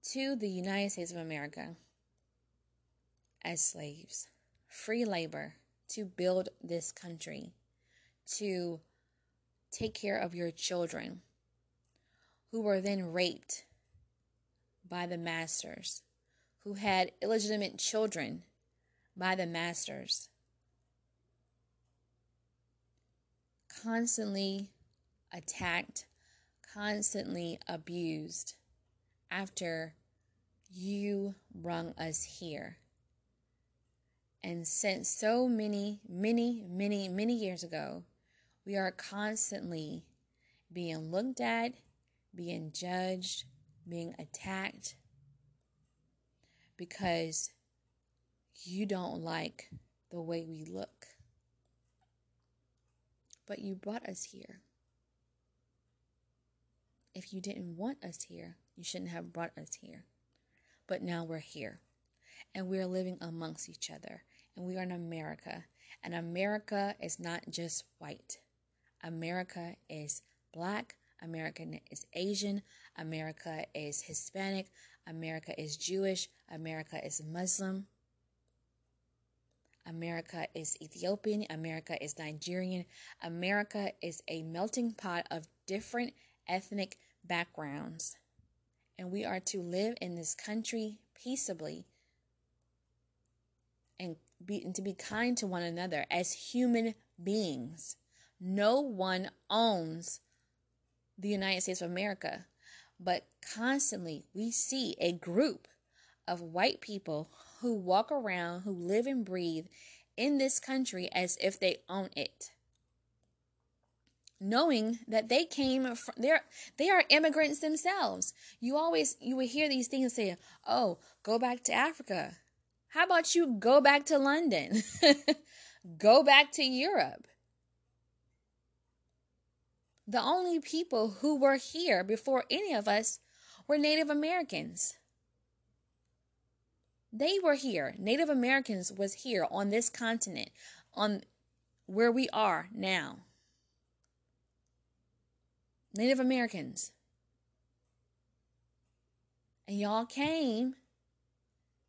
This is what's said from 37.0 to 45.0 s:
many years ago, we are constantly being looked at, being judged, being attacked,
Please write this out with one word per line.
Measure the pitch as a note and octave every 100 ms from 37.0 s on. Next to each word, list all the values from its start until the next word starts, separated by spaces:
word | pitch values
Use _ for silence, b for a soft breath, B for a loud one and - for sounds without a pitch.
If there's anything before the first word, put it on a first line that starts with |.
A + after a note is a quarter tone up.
| F#3+
many | F#3 A3
years | A#3+ G3+ F3 F3
ago, | D#3+ C#3+ D#3+ F3 _ _ _ _ _ -
we | G3
are | F#3+
constantly | F#3 - G3+ G#3 A3 - G3 F3 E3 D3+ E3 - _ _ _ _ _ _
being | F3 E3+ D#3+ D#3+
looked | F3+ B3 B3+
at, | A#3 A3+ A#3+ - _ _ _ _ _
being | F3 F3 E3+ D#3
judged, | - F3+ F#3 F#3 F#3 F#3 - - - _ _ F3+
being | E3+ E3+ -
attacked, | D#3 - F#3+ F#3+ G3 - - -